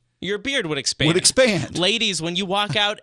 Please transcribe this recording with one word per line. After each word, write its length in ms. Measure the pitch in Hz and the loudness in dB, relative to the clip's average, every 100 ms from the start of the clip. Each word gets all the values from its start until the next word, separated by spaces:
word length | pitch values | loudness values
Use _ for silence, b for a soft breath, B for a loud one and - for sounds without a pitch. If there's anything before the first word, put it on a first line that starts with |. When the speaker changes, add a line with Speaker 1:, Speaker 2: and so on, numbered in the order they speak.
| _ _ | _ _
Speaker 1:
your 180 | 175 202 | -6 -6
beard 280 | 254 277 175 | -4 -4 -2
would 120 | 143 | -4
expand. 300 | 120 - 147 | -4 0 2
Speaker 2:
Would 80 | 165 | 4
expand. 600 | - - 254 180 - 135 | 4 4 4 2 -2 -2
Speaker 1:
Ladies, 420 | 185 226 220 165 | 0 0 0 -2
when 140 | 160 | -4
you 100 | 175 | -4
walk 300 | 190 196 208 | -2 -2 0
out 260 | 220 208 214 | 0 -2 -2